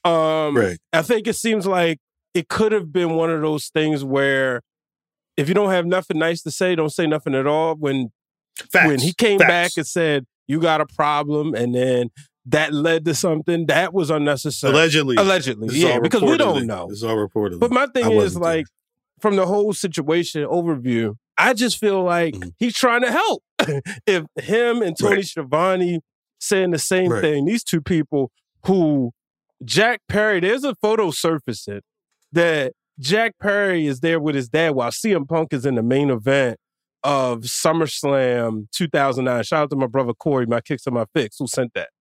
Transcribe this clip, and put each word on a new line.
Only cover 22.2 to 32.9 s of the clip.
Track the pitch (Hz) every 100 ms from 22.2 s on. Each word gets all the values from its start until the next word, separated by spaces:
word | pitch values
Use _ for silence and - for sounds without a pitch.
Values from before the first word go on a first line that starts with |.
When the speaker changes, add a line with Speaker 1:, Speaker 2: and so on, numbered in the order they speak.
| 165
Speaker 2:
Mm-hmm. | 101 90 -
Speaker 1:
he's | 240
trying | - 254 240
to | 247
help. | 269 427 - _ -
<laughs> | - 139 175 - -
If | 185 156 -
him | 127 220 240 240
and | 196 156
Tony | 202 196
Speaker 2:
Right. |
Speaker 1:
Schiavone | 190 - 135 147 185 185 175 170 _ _ _ _
saying | - 196 185
the | 160
same | - 185 185
Speaker 2:
Right. | 208
Speaker 1:
thing, | 165 147
these | 147 233
two | - 170
people | 139 175 147 147 131 _ _ _ -
who | 190 160 143 123 - _ _ _ _
Jack | 120 170 220 233 _
Perry, | 196 214 190
there's | 180 254
a | 277
photo | 214 214 220 196
surfacing | 135 165 160 - 110 - 101 _ _ _ _ _
that | 160 170 156 131 - _